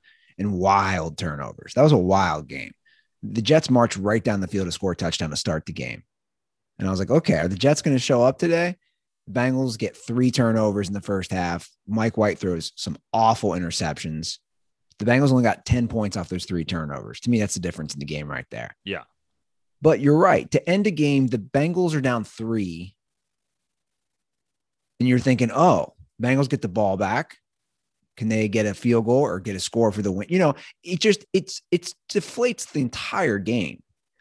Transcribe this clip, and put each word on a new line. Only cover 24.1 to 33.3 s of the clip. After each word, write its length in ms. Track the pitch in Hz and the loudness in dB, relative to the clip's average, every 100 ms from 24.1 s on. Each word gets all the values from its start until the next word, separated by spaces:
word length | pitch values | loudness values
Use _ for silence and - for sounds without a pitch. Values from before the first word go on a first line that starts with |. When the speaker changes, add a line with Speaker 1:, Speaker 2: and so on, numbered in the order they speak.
| _ _ _ _ _ _ _ _ - | _ _ _ _ _ _ _ _ -2
Speaker 1:
And 80 | 123 | 2
you're 120 | 123 | 2
thinking, 320 | 135 123 120 | 4 2 2
"Oh, 440 | 131 175 101 69 _ - - | 4 4 4 0 _ -20 -4
Bengals 280 | 120 135 135 | 0 2 0
get 120 | 135 | -2
the 60 | 104 | -4
ball 300 | 95 101 95 | 0 0 0
back. 400 | 98 117 - - _ _ _ _ _ _ _ - | 0 -2 -4 -14 _ _ _ _ _ _ _ -8
Can 120 | 110 | -2
they 180 | 110 107 | 0 0
get 200 | 110 104 | 0 0
a 80 | 95 | 0
field 300 | 120 117 110 | 2 2 4
goal 160 | 127 | 2
or 180 | 139 92 | 2 -2
get 160 | 92 95 | -6 -8
a 40 | |
score 320 | - 117 113 | -4 2 2
for 120 | 101 | 2
the 80 | 101 | -2
win?" 160 | 92 101 | -4 -2
You 80 | 180 | 2
know, 160 | 165 135 - _ | 2 0 -10 _
it 160 | 175 180 | -8 -2
just, 260 | 214 202 _ | 0 0 _
it's, 300 | 190 147 - - | -4 -4 -12 -4
it's 240 | 175 - - - | -4 -4 -18 -6
deflates 640 | 202 - - 247 - - | -6 -6 -2 -2 -2 -6
the 100 | 151 | -4
entire 580 | 127 - - 196 165 | -4 -6 -6 -2 0